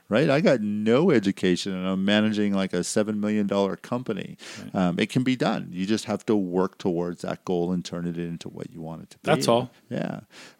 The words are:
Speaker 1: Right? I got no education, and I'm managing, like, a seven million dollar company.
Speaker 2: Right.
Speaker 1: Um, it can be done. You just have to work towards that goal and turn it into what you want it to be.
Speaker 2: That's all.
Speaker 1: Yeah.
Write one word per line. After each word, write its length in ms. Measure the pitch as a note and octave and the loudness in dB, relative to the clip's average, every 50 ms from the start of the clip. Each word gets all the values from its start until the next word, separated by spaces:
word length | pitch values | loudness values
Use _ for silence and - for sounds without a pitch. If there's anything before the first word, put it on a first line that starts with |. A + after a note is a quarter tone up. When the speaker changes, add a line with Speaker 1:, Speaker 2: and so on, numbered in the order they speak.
| _ - | _ 0
Speaker 1:
Right? 220 | G2+ A#2+ D#3 C3+ | 2 2 4 4
I 100 | C3+ D3+ | 2 4
got 220 | F#3 F#3 C#3 A2 | 4 4 4 4
no 480 | G#2+ G#2 G#2 G#2 G#2 A2 A#2 C3+ F3 G3 | 2 -2 -2 0 2 4 4 6 6 6
education, 640 | C#3+ A2+ G2 G2 - - G2+ F#2 F2+ - - G2+ F#2 | 4 4 4 2 0 2 2 2 2 2 0 -6 -4
and 120 | F#2 F#2 | -4 -2
I'm 180 | F#2+ F#2+ F#2+ F#2+ | -2 0 0 2
managing, 480 | G2+ G#2 G#2+ G#2+ G#2+ G#2 G#2 G#2 G2+ G2 | 4 4 4 4 2 2 0 0 2 2
like, 180 | F#2+ F#2+ F#2 | 0 0 0
a 100 | - F2 F2 | -2 -2 -2
seven 360 | - - A2 G#2 G#2+ G#2+ G#2 | 0 0 0 0 0 -2 -2
million 260 | G#2 G#2+ G#2+ G#2+ G#2 G2 | -2 0 0 0 0 0
dollar 260 | G2+ G2+ G2 F#2+ - | 2 2 2 0 -2
company. 640 | - - - A#2+ B2+ C3+ - G#2 F2+ E2 - - _ - - - G2+ | -6 -8 -6 -6 -6 -4 -6 -6 -6 -8 -10 -14 _ -16 -16 -16 -14
Speaker 2:
Right. 120 | G2+ - - | -14 -6 0
Speaker 1:
Um, 240 | G2+ F#2 F2 E2+ G2 | 0 2 2 2 0
it 100 | A2 - | 0 0
can 140 | - C3 B2+ | 0 0 0
be 100 | C3 B2+ | 0 0
done. 320 | A#2+ D3 - G#2 - F#2 F2+ | 0 0 -2 -2 -2 -6 -8
You 120 | F2 F2+ F#2+ | -6 -6 -2
just 200 | G2 A2 G#2 - | -2 -2 -2 -2
have 180 | - G#2 F#2 - | -4 -6 -4 0
to 100 | - G#2+ | 2 2
work 420 | G#2 F#2+ F2+ F2 F#2 F#2 G2 - _ | 2 2 0 0 0 0 0 -4 _
towards 420 | - G2 E2+ E2+ F2 F2+ F2 - | -4 -2 -2 -2 -2 -4 -6 -8
that 220 | - F2+ E2+ - _ | -6 -8 -8 -8 _
goal 280 | - F#2 F2 F2 F2 | -2 0 0 0 0
and 120 | F2+ F2 F2 | 0 -2 -4
turn 220 | - F2+ F2 E2+ | -6 -8 -6 -6
it 100 | F2 E2 | -6 -6
into 320 | E2+ F2 E2+ E2+ E2 - - | -6 -6 -6 -8 -10 -12 -14
what 220 | - - E2 - | -12 -12 -14 -14
you 100 | - E2+ | -12 -14
want 220 | D#2+ D#2+ E2 D#2+ | -12 -12 -12 -12
it 80 | - - | -16 -18
to 80 | - _ | -20 _
be. 40 | - | 0
Speaker 2:
That's 240 | C#3 D3+ C3+ C#3 C3 | 0 2 2 4 4
all. 240 | A#2 A#2+ B2+ - _ _ _ _ | 4 2 2 -2 _ _ _ _
Speaker 1:
Yeah. 300 | A#2 - - - - - - _ - - - - _ _ | -6 -6 -6 -6 -8 -10 -12 _ -20 -20 -20 -20 _ _